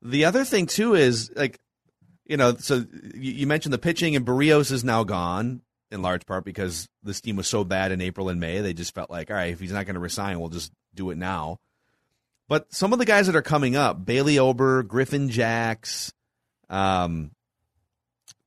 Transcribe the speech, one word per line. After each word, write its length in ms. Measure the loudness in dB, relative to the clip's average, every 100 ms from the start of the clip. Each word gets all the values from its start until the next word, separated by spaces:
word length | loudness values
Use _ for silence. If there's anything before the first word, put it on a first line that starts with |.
The 220 | -4 2 4
other 200 | 4 2
thing, 220 | 2 0
too, 260 | 0 4
is, 380 | 6 6 4 -2 -4
like, 240 | -4 -4 _ _ _ _ _ _ -4
you 120 | 2
know, 180 | 4 2
so 300 | 0 0 -2 -12 -16 -10
you, 160 | -8
you 160 | -4 0
mentioned 260 | 0 -2
the 60 | -2
pitching, 360 | -2 0 2 2
and 100 | 2
Berríos 460 | 4 6 6 4
is 120 | 0
now 200 | 2 2
gone, 580 | 2 0 -2 -2 -4 -6 -12 _ _
in 100 | -6
large 240 | -2 -2 -4
part 200 | -8 -6
because 420 | -6 -6 -6 -12 _
this 160 | -12 -10
team 160 | -6 -4
was 120 | -2
so 160 | -2 0
bad 260 | 0 -2
in 80 | -2
April 280 | -4 -4 -4
and 100 | -4
May, 220 | -4 -4
they 120 | -4
just 200 | -4 -8 -10
felt 140 | -10
like, 200 | -10 -6
"All 60 | -4
right, 160 | -4
if 80 | -6
he's 120 | -6
not 120 | -6 -6
gonna 140 | -6
resign, 400 | -6 -6 -6 -6
we'll 100 | -6
just 220 | -8 -12 _ _
do 160 | -10 -8
it 80 | -6
now." 420 | -6 -6 -6 -10 _ _ _ _ _ _ _ _ -2
But 260 | -2 -2
some 200 | -2 0
of 60 | 2
the 40 | 4
guys 220 | 4 6
that 80 | 2
are 60 |
coming 340 | 2 2 2 2
up, 300 | 0 0 -2
Bailey 340 | 2 4 4
Ober, 420 | 4 4 2 2
Griffin 460 | 0 -2 0 0 0
Jacks, 840 | 0 0 0 -2 -4 -6 -8 -10 -14 _ _ _ _ -8
um, 640 | 0 2 2 0 -4 -8 -14 _ _ _ _ _ _ _ _ _ _